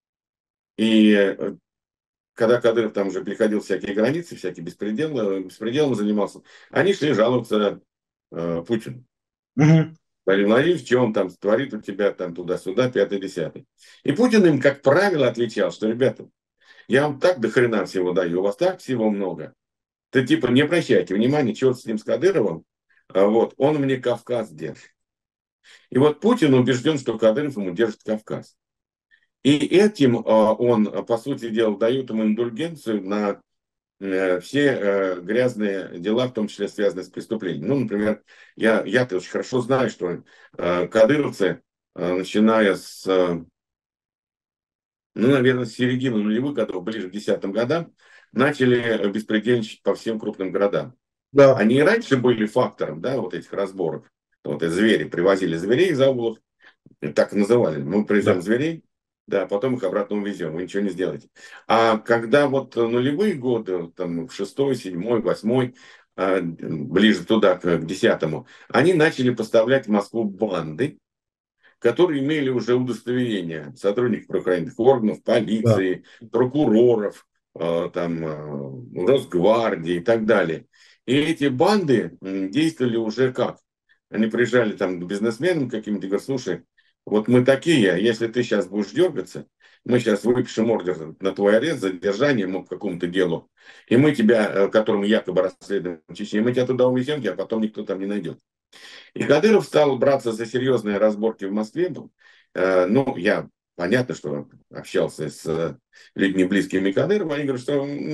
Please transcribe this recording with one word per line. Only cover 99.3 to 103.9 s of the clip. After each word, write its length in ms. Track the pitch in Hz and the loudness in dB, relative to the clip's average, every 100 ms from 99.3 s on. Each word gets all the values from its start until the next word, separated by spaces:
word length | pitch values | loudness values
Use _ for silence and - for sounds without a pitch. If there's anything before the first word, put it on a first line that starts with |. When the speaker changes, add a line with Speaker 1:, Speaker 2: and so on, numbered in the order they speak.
| 147 214 202 147 | 2 4 4 2
Speaker 1:
стал 320 | 151 147 127 | 2 2 2
браться 340 | 135 139 120 | 2 2 0
за 120 | 107 113 | -6 -4
серьёзные 500 | 123 131 120 104 98 | -2 0 0 0 0
разборки 460 | 107 104 110 - 98 | 0 2 -4 -4 -6
в 80 | |
Москве. 400 | 104 110 151 180 143 - _ _ _ _ 90 | -6 -6 -4 -6 -6 -16 _ _ _ _ -2
Э, 300 | 92 92 90 | 0 2 2
ну, 300 | 120 131 - | 2 0 -2
я, 320 | 95 90 - _ _ - | -2 -2 -4 _ _ -8
понятно, 380 | 87 | -2